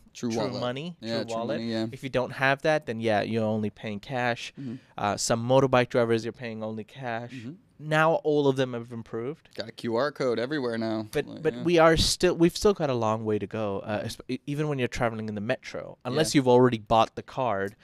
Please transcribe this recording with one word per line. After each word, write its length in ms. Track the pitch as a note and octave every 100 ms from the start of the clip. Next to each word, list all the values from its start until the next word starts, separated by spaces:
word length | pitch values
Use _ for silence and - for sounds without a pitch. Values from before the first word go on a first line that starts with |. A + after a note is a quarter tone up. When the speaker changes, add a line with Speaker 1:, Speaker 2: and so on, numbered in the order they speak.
| _
Speaker 1:
True 180 | - A#2+
Speaker 2:
True 80 | A2+
Speaker 1:
Wallet. 200 | G#2 G#2
Speaker 2:
Money, 360 | B2 B2+ E3+ E3
Speaker 1:
Yeah, 160 | A2+ A2+
Speaker 2:
True 60 | A2
Speaker 1:
True 80 | A2+
Speaker 2:
Wallet. 240 | A2+ C#3+
Speaker 1:
Money, 120 | A#2
yeah. 160 | A2+ A2+
Speaker 2:
If 100 | C3
you 60 | C3+
don't 220 | B2+ B2+
have 300 | B2 C3+ C#3
that, 220 | D#3+ D3+ C#3+
then, 140 | A2+
yeah, 200 | A2+ G#2
you're 220 | G2+ A2 A2
only 240 | A2 G#2+
paying 300 | - A2+ G2+
cash. 520 | - C3 B2 A#2+ - -
Speaker 1:
Mm-hmm. 160 | C3+ C3 - -
Speaker 2:
Uh, 180 | G#2 G2+
some 300 | - A#2 A#2
motorbike 400 | C3+ C3+ B2+ B2
drivers, 340 | B2+ A#2 A2+ A#2
you're 80 |
paying 280 | - A#2+ A2
only 200 | A2 A2
cash. 480 | G#2 C3 B2+ A2+ A#2+
Speaker 1:
Mm-hmm. 200 | B2+ A2+ F3 _ _
Speaker 2:
Now 360 | D3+ D#3 D#3+ E3 D3+
all 220 | D3 C#3+
of 60 | C3+
them 160 | B2+
have 180 | B2 A#2
improved. 580 | A#2 - A2+ A#2+ E3 _ -
Speaker 1:
Got 140 | G#2+
a 20 |
Q 240 | - A#2 A2+
R 160 | C#3+
code 280 | C#3+ C3 A2+
everywhere 380 | B2+ D3+ B2 A2+
now. 300 | A2+ A2 A2
Speaker 2:
But, 140 | D3+ -
Speaker 1:
Like, 160 | A2
Speaker 2:
but 120 | D#3
Speaker 1:
yeah. 100 | A#2+
Speaker 2:
we 160 | E3 E3+
are 180 | E3 E3
still, 360 | - - F#3 E3
we've 200 | E3+ -
still 180 | G#3+
got 160 | G3+ D3+
a 40 |
long 300 | B2 A2 A2 G#2+
way 140 | G#2+
to 80 | G2
go, 320 | A2 G#2+ G2
uh, 240 | - G#2
esp-, 180 | A2+ - -
e-, 100 | B2+ -
even 220 | C#3+ D3+
when 80 | C#3
you're 80 | B2
traveling 380 | - A#2+ A2 A2
in 60 | G#2
the 60 |
metro. 560 | G#2+ B2+ - - F2 - B2
Unless 280 | C3+ D#3 D3+
Speaker 1:
Yeah. 40 |
Speaker 2:
you've 80 | B2+
already 280 | B2 B2+ A#2
bought 380 | G2+ A2+ A2 -
the 80 |
card, 520 | - - B2 G2 G2 -